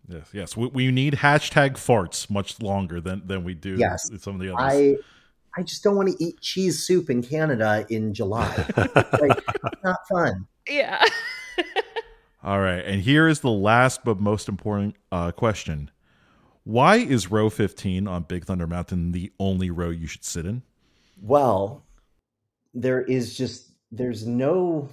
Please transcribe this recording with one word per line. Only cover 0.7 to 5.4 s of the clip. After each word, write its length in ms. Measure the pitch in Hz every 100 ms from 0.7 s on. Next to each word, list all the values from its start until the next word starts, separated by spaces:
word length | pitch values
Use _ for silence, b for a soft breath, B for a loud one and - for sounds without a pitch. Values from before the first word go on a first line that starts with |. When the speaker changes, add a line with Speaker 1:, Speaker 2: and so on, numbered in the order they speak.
| 127 131
Speaker 1:
need 240 | 127 139
hashtag 580 | 143 143 151 - 156 139
farts 560 | 135 - 117 85 - -
much 300 | 101 95 -
longer 380 | 104 98 92 85
than, 200 | 85 98 92
than 160 | 95
we 100 | 87
do 220 | 85 98
Speaker 2:
Yes. 340 | 95 107 90 - 107
Speaker 1:
some 140 | 101
of 60 | 98
the 140 | 92
others. 180 | 104 135
Speaker 2:
I, 220 | 143 139 139 B B B _